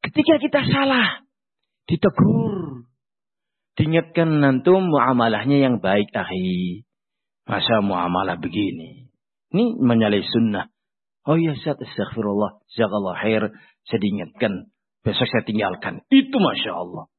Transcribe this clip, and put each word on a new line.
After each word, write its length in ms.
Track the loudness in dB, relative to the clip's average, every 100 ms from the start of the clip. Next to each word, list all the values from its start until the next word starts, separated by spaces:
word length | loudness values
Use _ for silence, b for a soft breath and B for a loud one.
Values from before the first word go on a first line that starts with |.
Ketika 320 | -4 -2 2 2
kita 200 | 2 0 0
salah, 560 | 0 2 2 0 -4 _ _ _ _ _ _ -6
ditegur. 1040 | 0 0 2 2 2 0 -4 -8 -14 -20 _ _ _ _ _ _ _ _ -2
Diingatkan, 640 | 2 2 0 0 2 4
"Nantum 500 | 4 4 4 4 4
muamalahnya 720 | 2 4 4 2 0 2 2
yang 180 | 4 2
baik, 300 | 2 0 0
akhi. 720 | -4 -6 -4 -2 -2 -4 -8 -16 _ _ _ _ _ -6
Masa 320 | -4 0 0
muamalah 560 | 0 -2 -2 -2 -2 -6
begini? 720 | -6 -4 -4 -6 -16 -20 -20 _ _ _ _
Ini 300 | 0 0 2
menyalahi 420 | 2 4 2 0 0
sunnah." 420 | 0 0 -2 -8 _ _ _ _ _ -2
"Oh 140 | 0
iya, 160 | 0 -4
Ustaz, 240 | -6 -8
astagfirullah. 840 | -8 -8 -8 -4 -4 -2 -4 -6 _ -4
Jazakallah 400 | -2 0 -4 -4
khair. 180 | -2 0 -2 B B B -6
Saya 120 | -2
diingatkan. 680 | -2 -4 -8 -4 -4 -4 -12 _ _ _
Besok 240 | -4 -2 -2
saya 180 | -2 -2
tinggalkan." 560 | -2 -2 -4 -10 -12 _
Itu 260 | 4 4 0
Masya 340 | 0 0 -6 -6
Allah. 340 | -8 -10 -16